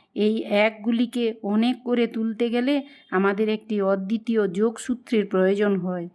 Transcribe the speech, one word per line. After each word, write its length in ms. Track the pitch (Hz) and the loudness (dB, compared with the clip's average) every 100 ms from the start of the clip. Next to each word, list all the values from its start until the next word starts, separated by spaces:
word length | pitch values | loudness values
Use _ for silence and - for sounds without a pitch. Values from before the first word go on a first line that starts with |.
| _ - | _ -2
এই 220 | 214 220 | 0 0
একগুলিকে 960 | - 208 220 214 214 233 240 247 233 220 | 0 2 2 0 -2 -2 -2 -2 -4 -4
অনেক 400 | 202 214 240 247 | -2 0 0 -2
করে 240 | 240 240 226 | -2 0 0
তুলতে 420 | 233 226 214 240 | -2 -4 -2 -2
গেলে 340 | 240 254 285 277 - - | 0 0 -2 -4 -16 -4
আমাদের 380 | 185 196 208 214 | 0 0 0 0
একটি 320 | 214 214 208 | -2 -2 -2
অদ্বিতীয় 680 | 196 196 190 226 226 220 196 | 0 0 -2 -4 0 0 0
যোগসূত্রের 800 | 175 226 220 - 247 - 226 202 | 2 0 -2 -6 -8 -2 0 2
প্রয়োজন 520 | 190 185 202 208 190 | 2 2 2 2 0
হয়। 320 | 185 180 175 | -2 -6 -8